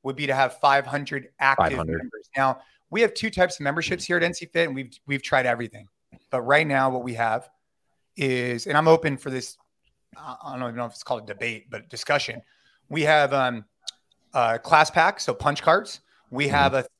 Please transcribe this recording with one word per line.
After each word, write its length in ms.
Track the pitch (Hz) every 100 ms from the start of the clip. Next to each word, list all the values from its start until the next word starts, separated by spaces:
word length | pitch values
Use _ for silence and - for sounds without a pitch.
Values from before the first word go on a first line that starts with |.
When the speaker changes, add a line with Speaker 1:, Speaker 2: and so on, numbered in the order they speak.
Speaker 1:
would 120 | 135 135
be 120 | 143
to 80 | 131
have 240 | 131 -
five 260 | 143 139 127
hundred 440 | 143 139 143 - -
active 300 | 135 135 85
Speaker 2:
Five 80 | 135
hundred. 200 | 80 82
Speaker 1:
members. 320 | 85 107 - 131
Now, 220 | 135 135 - _ _
we 120 | 202
have 120 | 226
two 160 | 226 220
types 260 | 185 180 -
of 60 |
memberships 420 | 143 156 160 180
here 140 | - 175
at 60 |
N 100 | 170
C 120 | 170 170
Fit, 220 | 170 165
and 80 | 135
we've, 220 | 131 - -
we've 160 | 139
tried 220 | - 139 123
everything. 420 | 117 117 110 101 _ _ - _
But 120 | 127
right 260 | 120 147 156
now 220 | 135 131
what 140 | 127
we 100 | 123 117
have 340 | 113 113 - _ _ _ _ _ _ -
is, 500 | 139 127 123 120 190
and 100 | 147
I'm 120 | 160
open 260 | 165 160 135
for 140 | 143
this, 280 | 127 - - _ _ _ _ _ -
I, 180 | 151 123
I 100 | - 127
don't 40 |
even 120 | 123 117
know 100 | 120
if 60 |
it's 120 | -
called 200 | - 123
a 20 | 107
debate, 440 | 101 120 110 -
but 180 | 107 -
discussion. 520 | 117 - 147 - 113 - _ _ _ _
We 140 | 156
have, 280 | 151 156 139
um, 320 | 139 127 120 104 _ - - _ _ _
uh, 240 | 131 117 117
class 320 | - 156 156
packs, 320 | - 165 202
so 100 | -
punch 280 | 127 147 147
cards. 400 | - 180 214 - _ _ _
We 160 | 127 143
Speaker 2:
Mm-hmm. 100 | 143
Speaker 1:
have 180 | 139
a 120 | 135 123